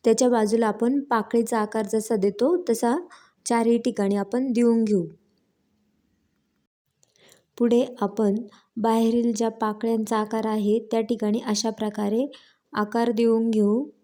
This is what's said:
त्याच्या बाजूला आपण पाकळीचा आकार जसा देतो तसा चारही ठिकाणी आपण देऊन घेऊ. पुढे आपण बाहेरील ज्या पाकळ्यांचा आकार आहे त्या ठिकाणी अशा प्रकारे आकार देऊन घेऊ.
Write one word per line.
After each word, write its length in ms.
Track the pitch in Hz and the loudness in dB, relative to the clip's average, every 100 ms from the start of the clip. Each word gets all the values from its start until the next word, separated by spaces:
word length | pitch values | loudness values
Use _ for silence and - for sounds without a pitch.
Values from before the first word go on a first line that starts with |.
त्याच्या 240 | - 226 247 | 4 4 4
बाजूला 400 | 233 208 226 220 | 2 2 2 0
आपण 320 | 208 233 277 | 0 0 0
पाकळीचा 600 | 277 233 208 233 226 226 | 0 -2 0 -2 0 -2
आकार 260 | 208 220 202 | -2 -4 -2
जसा 240 | 214 214 220 | -4 0 0
देतो 460 | 202 196 262 359 359 | 0 0 0 0 -2
तसा 260 | 226 233 294 349 - _ _ - | 0 0 -2 -6 -20 _ _ -2
चारही 320 | 233 226 233 | 0 2 2
ठिकाणी 380 | 240 208 196 202 | 0 -2 -2 0
आपण 360 | 196 247 269 | -2 -2 -2
देऊन 320 | 233 240 233 | 2 2 2
घेऊ. 220 | 220 202 165 - _ _ _ _ _ _ _ _ _ _ _ _ _ _ _ _ _ _ _ _ - - _ - | 2 0 -2 -12 _ _ _ _ _ _ _ _ _ _ _ _ _ _ _ _ _ _ _ _ -20 -20 _ -2
पुढे 280 | 240 240 262 - | 2 2 0 -4
आपण 340 | 202 202 214 208 233 _ _ - | -4 0 0 0 -6 _ _ -4
बाहेरील 560 | 226 226 226 240 233 | 0 2 2 2 0
ज्या 160 | 214 226 | 0 -4
पाकळ्यांचा 680 | 226 214 214 226 226 220 220 | -2 -6 -4 -2 -2 -2 -2
आकार 280 | 214 220 220 | -2 -4 -2
आहे 320 | 214 208 226 | 0 0 0
त्या 220 | 226 226 | 0 -4
ठिकाणी 400 | 214 233 208 220 | -2 -2 0 -2
अशा 300 | - 208 226 | -2 -2 -4
प्रकारे 640 | 214 214 208 208 220 285 - _ _ _ | -4 -6 -4 -2 -2 -2 -8 _ _ _
आकार 380 | 214 208 233 240 | -6 -2 0 0
देऊन 400 | 220 233 226 226 | 2 2 2 2
घेऊ. 380 | 214 208 220 302 _ | 2 2 0 -4 _